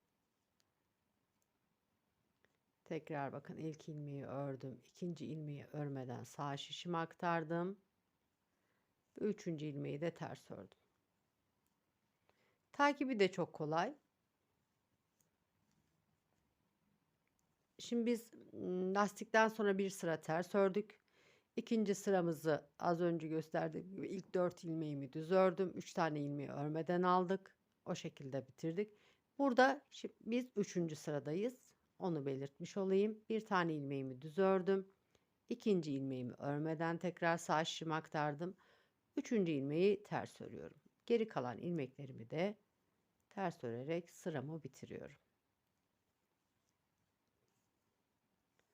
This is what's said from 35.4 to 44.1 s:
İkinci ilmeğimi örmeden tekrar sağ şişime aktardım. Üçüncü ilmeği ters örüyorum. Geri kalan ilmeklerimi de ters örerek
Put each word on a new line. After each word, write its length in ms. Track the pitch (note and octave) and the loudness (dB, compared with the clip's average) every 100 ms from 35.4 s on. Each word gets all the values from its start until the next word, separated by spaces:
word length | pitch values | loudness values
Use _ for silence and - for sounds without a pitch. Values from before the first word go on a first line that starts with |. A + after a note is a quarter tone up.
| - | -8
İkinci 420 | A#3+ A3+ F#3 D3+ | -2 4 4 2
ilmeğimi 420 | C3+ C3+ C3 B2 | -2 -2 -4 -6
örmeden 640 | - C#3+ D3 D#3+ D#3+ E3 E3 | -4 -2 -2 -2 0 0 0
tekrar 400 | F3 E3+ E3+ E3+ | -2 0 2 2
sağ 280 | - D#3 E3 | 2 2 2
şişime 300 | - D#3+ D#3 | -2 -2 -2
aktardım. 600 | D#3 D#3+ D3 D3 F3+ - _ _ _ _ _ - | -2 0 0 -2 -6 -8 _ _ _ _ _ -6
Üçüncü 340 | - A#3 F3 | 0 2 4
ilmeği 520 | D3 C#3 D#3 G3 G3 | 2 0 4 4 4
ters 380 | - C#3+ F#2+ - | 0 -4 -4 -10
örüyorum. 360 | F2 - D#2+ - _ _ - | -14 -12 -14 -16 _ _ 0
Geri 220 | A#3 A3 | 0 2
kalan 300 | D#3 B2 A2+ | -2 -4 -4
ilmeklerimi 720 | E3+ E3+ B2+ - C3+ C3 A2+ | -4 -2 -4 -8 -14 -12 -6
de 280 | D3+ G3 G#3+ _ _ _ _ _ _ _ | -2 -2 -4 _ _ _ _ _ _ _
ters 340 | - F#3+ - | -6 -6 -4
örerek 480 | A#2+ A#2 C#3 E3+ E3+ | -6 -6 -4 -6 -6